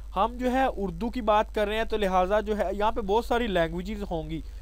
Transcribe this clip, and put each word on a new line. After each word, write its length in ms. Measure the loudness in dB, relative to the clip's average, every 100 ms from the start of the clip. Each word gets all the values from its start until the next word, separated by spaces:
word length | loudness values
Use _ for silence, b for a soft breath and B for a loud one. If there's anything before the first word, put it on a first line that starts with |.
| b
हम 220 | 0 0 0
जो 120 | 0
है 160 | 2 2
उर्दू 400 | 0 -4 -4 -4
की 100 | -2
बात 280 | 4 4 2
कर 120 | 0 0
रहे 80 | 0
हैं 100 | 0
तो 80 | 0
लिहाजा 420 | 2 2 4 2
जो 140 | 0
है 200 | 0 0 0
यहाँ 160 | 0
पे 80 | 0
बहुत 240 | 0 0 2
सारी 200 | 0 2
languages 560 | 2 2 -2 -6 -6
होंगी 360 | -4 -6 -4 -8 -8 B